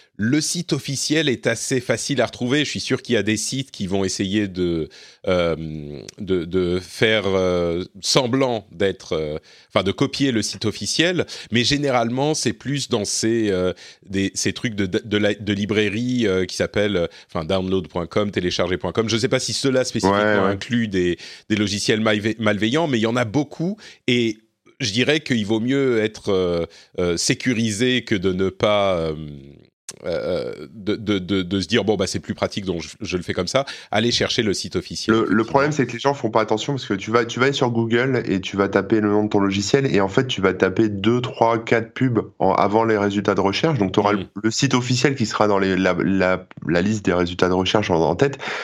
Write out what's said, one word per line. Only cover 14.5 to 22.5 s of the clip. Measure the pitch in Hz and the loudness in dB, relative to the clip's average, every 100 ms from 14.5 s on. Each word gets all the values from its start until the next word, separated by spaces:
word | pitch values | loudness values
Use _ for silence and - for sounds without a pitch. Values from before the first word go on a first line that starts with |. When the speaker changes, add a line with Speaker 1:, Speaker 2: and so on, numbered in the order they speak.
Speaker 1:
trucs | 92 123 | -4 -4
de, | 104 | -2
de, | 98 104 | -2 -2
de | 113 104 | -2 0
la, | 104 | 0
de | 104 104 | 0 -2
librairie, | 101 101 107 104 101 123 127 107 | -2 0 0 0 -2 -2 0 0
euh, | 92 | 0
qui | 92 - | -2 -2
s'appellent, | 87 107 104 95 | -2 0 0 0
euh, | 82 - - | -2 -6 -10
enfin, | 90 80 | -8 -2
download | 95 92 95 85 | -2 0 -2 -2
point | 92 82 | -6 -4
com, | - 104 | -2 -2
télécharger | 95 90 - 90 90 | -2 -2 0 0 -2
point | 92 | -2
com. | 85 113 | -2 0
Je | 113 | 0
sais | 110 | 0
pas | 131 | 0
si | - | -2
cela | 117 139 127 | -2 0 2
spécifiquement | 123 120 98 101 | 0 0 2 4
Speaker 2:
Ouais, | 107 104 | 4 4
ouais. | 98 | 2
Speaker 1:
inclut | 98 - 120 113 | 0 -2 -2 0
des, | 95 90 87 - - - | 0 0 0 -6 -16 -2
des | 107 | 0
logiciels | 104 101 - 110 | 0 0 0 2
malve-, | 110 107 107 107 | 2 0 0 0
malveillants, | 107 | 0